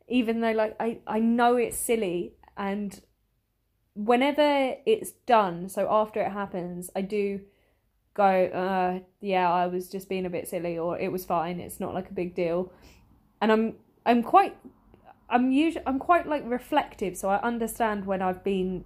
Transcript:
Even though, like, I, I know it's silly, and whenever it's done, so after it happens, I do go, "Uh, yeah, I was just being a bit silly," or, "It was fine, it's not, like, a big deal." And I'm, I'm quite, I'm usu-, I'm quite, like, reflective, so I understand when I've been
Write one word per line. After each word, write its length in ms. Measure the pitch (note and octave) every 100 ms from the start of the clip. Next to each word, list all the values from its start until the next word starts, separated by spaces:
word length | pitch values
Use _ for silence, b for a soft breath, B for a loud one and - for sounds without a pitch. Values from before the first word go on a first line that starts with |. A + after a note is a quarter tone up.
| -
Even 320 | B3 A3+ A3+
though, 100 | A3+
like, 240 | A3 G#3+ -
I, 220 | A3+ - -
I 120 | A3
know 360 | A3+ A#3 A#3+ B3
it's 220 | A3+ -
silly, 560 | - A3+ G3 F3 A3 - - -
and 420 | G3 G3+ G3+ - _ _ _ _ _ _ _ _ _
whenever 800 | G3+ G#3 B3 C#4+ C#4+ D4 C#4+ C4 - -
it's 260 | A3 F3+ - -
done, 440 | A3+ F#3+ E3+ F#3
so 180 | - G3
after 300 | G#3+ G#3+ A3
it 100 | G3
happens, 580 | G3+ G3 F#3+ F3 F3 F3+ G3
I 40 |
do 400 | F#3+ G#3+ G3+ G3 b b b b b _ _
go, 100 | -
"Uh, 760 | G3 F#3+ F3+ F3+ F#3 F#3+ F3+ F#3 - _
yeah, 280 | G3+ F#3 F3
I 180 | F3+ F3+
was 220 | F3+ F3+
just 200 | G3 F#3+
being 160 | F#3+ F#3
a 40 |
bit 200 | F3 -
silly," 280 | F#3 E3+ E3
or, 220 | E3+ -
"It 120 | F#3+
was 100 | F3+
fine, 380 | - F3 E3 F3+
it's 180 | - -
not, 140 | F#3
like, 160 | D#3 F#3
a 40 |
big 220 | G3 F3 F3
deal." 380 | E3+ F3 F#3 b b b _ _ _ _
And 100 | G#3+
I'm, 220 | A3 A3+ - _ _ -
I'm 160 | A#3+
quite, 340 | A3+ F#4 G4 - - - _ - - _ -
I'm 220 | A#3+ C4
usu-, 300 | C4 E4 D#4+ -
I'm 140 | C4
quite, 280 | - E4+ -
like, 160 | D4 A3
reflective, 680 | B3 - D4+ - - F#3+ F3+
so 140 | G3
I 120 | G3+
understand 640 | A#3+ A#3 A3+ - A3+ G#3 G3
when 160 | F#3+
I've 220 | F#3 F3+
been 400 | G3 F#3+ F#3 F3+